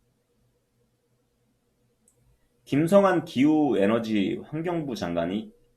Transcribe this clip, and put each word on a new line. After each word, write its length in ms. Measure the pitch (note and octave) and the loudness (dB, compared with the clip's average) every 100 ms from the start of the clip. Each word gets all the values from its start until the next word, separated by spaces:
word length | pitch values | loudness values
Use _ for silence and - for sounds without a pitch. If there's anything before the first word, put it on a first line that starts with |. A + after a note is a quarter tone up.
| _ _ _ _ _ _ _ _ _ _ _ _ _ _ _ _ _ _ _ _ _ _ _ _ _ _ - | _ _ _ _ _ _ _ _ _ _ _ _ _ _ _ _ _ _ _ _ _ _ _ _ _ _ -4
김성한 580 | C#3 D#3+ G3+ F#3+ F3 | -2 4 4 4 2
기후에너지 1160 | - A#2 D3 D#3 C#3+ G2 G2 A2+ A2 G#2+ F#2+ - | -2 0 2 4 2 2 2 0 0 -2 -2 -4
환경부 520 | - D3+ E3+ E3+ C#3+ G2+ | -8 -8 -6 -6 -6 -8
장관이 580 | F2+ E2+ E2+ G#2 A3 - _ | -6 -4 -4 -6 -8 -18 _